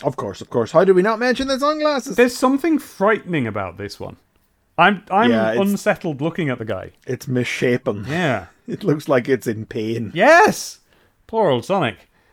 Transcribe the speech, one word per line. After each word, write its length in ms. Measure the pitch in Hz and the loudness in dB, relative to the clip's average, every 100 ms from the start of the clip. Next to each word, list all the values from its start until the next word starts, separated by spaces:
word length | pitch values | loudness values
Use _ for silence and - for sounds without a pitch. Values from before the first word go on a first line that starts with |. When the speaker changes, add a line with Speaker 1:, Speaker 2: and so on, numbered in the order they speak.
Speaker 1:
Of 140 | 139 - | -6 -6
course, 260 | 104 92 | -8 -10
of 80 | - | -6
course. 220 | 120 113 | -4 2
How 120 | 160 | 4
do 80 | 190 | 6
we 80 | 185 | 4
not 180 | 202 220 | 4 2
mention 300 | 247 247 269 | 0 0 -2
the 100 | 262 | -2
sunglasses? 580 | 285 311 302 277 277 190 | 0 0 0 -2 -4 2
Speaker 2:
There's 200 | 247 - | 2 4
something 420 | 262 277 339 302 | 0 2 0 -2
frightening 680 | - - 196 220 175 160 113 | -2 -2 0 0 -2 -4 -2
about 320 | 104 92 95 | -4 -6 -8
this 200 | 101 - | -12 -10
one. 180 | 98 - _ _ _ _ _ - | -16 -16 _ _ _ _ _ 2
I'm, 260 | 180 208 - | 4 4 -2
I'm 200 | 190 240 | 2 2
Speaker 1:
Yeah, 220 | 226 220 | 2 2
it's 80 | 117 | 0
Speaker 2:
unsettled 580 | 196 202 208 185 175 131 | 0 0 -2 -2 -4 -4
looking 300 | 160 165 151 | -4 -2 -4
at 80 | 123 | -4
the 80 | 110 | -6
guy. 240 | 95 92 _ - | -8 -8 _ -10
Speaker 1:
It's 200 | 127 135 | -8 -2
misshapen. 800 | 123 120 - 131 120 - 104 107 | -2 -2 -2 0 0 -2 -6 -4
Speaker 2:
Yeah. 400 | 165 165 107 85 | -2 -2 -2 -6
Speaker 1:
<laughs> 60 | _ - | _ -12
It 140 | - | -6
looks 240 | 202 151 151 | -2 -2 0
like 200 | 135 127 | 0 2
it's 160 | 127 123 | -2 -2
in 180 | 110 | -6
pain. 460 | 107 117 110 113 104 | -8 -6 -4 -4 -6
Speaker 2:
Yes! 680 | 160 247 330 415 - - - _ _ _ _ - | 2 6 8 6 2 -10 -16 _ _ _ _ -8
Poor 200 | 220 185 | 0 2
old 140 | 123 | 0
Sonic. 460 | 113 196 127 - _ _ _ | 0 -2 -2 -4 _ _ _